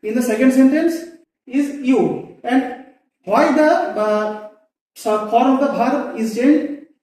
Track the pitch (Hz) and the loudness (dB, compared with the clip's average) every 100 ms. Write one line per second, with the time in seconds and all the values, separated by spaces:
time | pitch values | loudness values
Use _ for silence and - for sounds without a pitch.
0 | 214 233 240 220 262 254 269 302 339 - | -4 -2 -2 2 2 4 4 4 0 -4
1 | - - _ _ - 262 285 - 254 240 | -10 -20 _ _ -6 -4 -4 -4 0 2
2 | 165 - - - 226 262 - - - _ | 0 -4 -10 -12 -2 0 -2 -10 -18 _
3 | _ _ - 226 302 262 302 349 320 208 | _ _ -2 2 2 2 2 2 -2 -4
4 | 214 214 214 214 208 _ _ _ _ - | -2 -2 -4 -8 -14 _ _ _ _ -10
5 | 220 214 214 233 269 262 277 180 247 285 | -4 -2 0 2 2 2 0 0 -2 -2
6 | - 226 220 214 262 302 - - - _ | -6 -6 -6 0 2 2 0 -10 -16 _